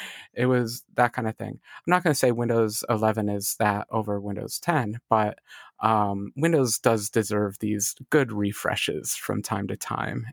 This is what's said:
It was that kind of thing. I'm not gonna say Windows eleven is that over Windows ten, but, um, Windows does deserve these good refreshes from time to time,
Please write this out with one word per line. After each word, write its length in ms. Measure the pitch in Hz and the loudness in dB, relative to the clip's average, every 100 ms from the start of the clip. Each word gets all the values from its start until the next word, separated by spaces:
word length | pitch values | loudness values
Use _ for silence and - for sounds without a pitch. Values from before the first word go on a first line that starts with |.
| - - - | -14 -16 -14
It 140 | - 127 | -2 2
was 360 | 123 117 120 - - | 4 2 -4 -10 0
that 180 | 120 | 0
kind 140 | - 113 | 2 -4
of 100 | - | -4
thing. 220 | 104 107 | -8 -10
I'm 300 | - - - | -16 -12 0
not 120 | 180 | 2
gonna 120 | 175 147 | 2 2
say 160 | 127 | 2
Windows 520 | 117 120 117 110 107 - | 2 2 2 2 0 -2
eleven 400 | 113 110 107 104 | 2 2 2 0
is 260 | 104 98 - | -2 -4 0
that 260 | 104 101 - | 2 0 -2
over 280 | 110 107 101 | -4 -2 -4
Windows 380 | 101 98 104 - | -4 -6 -6 -8
ten, 400 | - 160 110 113 - | 0 0 0 -6 0
but, 260 | 110 107 - _ - - - | 2 2 -2 _ -20 -20 -2
um, 520 | 113 110 104 98 101 - | 2 4 2 0 -4 0
Windows 440 | 165 165 127 - | 2 4 2 2
does 320 | 120 113 104 | 4 2 2
deserve 480 | 117 104 104 104 98 | 0 0 0 -2 -2
these 340 | 107 104 - - - | -4 -2 -2 -6 0
good 220 | 156 127 | 2 2
refreshes 800 | 104 101 107 - - - - - - | 0 -2 -2 -4 -2 -2 -4 -4 -6
from 280 | - 104 | -4 -4
time 240 | - 104 101 | -2 -4 -4
to 100 | 104 | -6
time, 480 | - 113 - 113 117 | -6 -4 -4 -6 -8